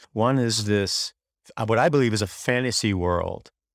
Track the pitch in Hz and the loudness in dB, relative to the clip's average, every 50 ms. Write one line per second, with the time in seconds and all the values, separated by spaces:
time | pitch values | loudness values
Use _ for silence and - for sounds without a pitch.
0 | - - - 104 110 123 135 135 120 117 110 113 107 101 104 104 98 92 - - | -14 -8 -2 0 2 2 2 2 0 0 0 -2 0 0 0 0 0 0 -2 -4
1 | - - - _ _ _ _ _ _ - - - 113 107 113 113 135 170 147 143 | -6 -8 -10 _ _ _ _ _ _ -14 -10 -4 -2 0 2 4 4 4 4 4
2 | 127 117 107 101 104 95 - - - - 123 123 127 123 107 - - 107 98 92 | 2 2 2 0 -2 -4 -6 -6 -4 -2 0 0 0 -2 -2 -2 0 0 0 0
3 | 87 87 87 85 87 87 90 - - - _ _ _ _ | 0 0 0 0 -2 -4 -6 -10 -12 -18 _ _ _ _